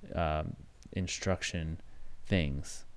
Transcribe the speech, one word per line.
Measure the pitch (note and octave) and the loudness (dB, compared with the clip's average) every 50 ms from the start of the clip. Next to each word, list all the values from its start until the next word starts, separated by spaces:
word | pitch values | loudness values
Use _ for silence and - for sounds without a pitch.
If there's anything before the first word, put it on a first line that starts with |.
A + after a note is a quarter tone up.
| - - - | -10 -2 0
um, | - E2+ D#2 D2+ D2+ D#2 D#2+ D#2 - - - - - - - | 2 4 4 4 2 0 0 -4 -6 -10 -16 -18 -18 -16 -4
instruction | - G2 F#2+ E2+ - - - G2 F#2 - - - - F2 E2 D#2+ E2 - - - - - - - - - - | -2 -2 0 0 -2 -2 2 2 2 2 2 -2 -2 -2 -2 -2 -2 -4 -6 -10 -10 -6 -6 -4 -4 -4 2
things. | - G#2 F#2 D#2+ C#2+ C#2 C#2 - - - - - - - | 4 6 6 6 4 2 0 -2 -4 -8 -8 -10 -10 -12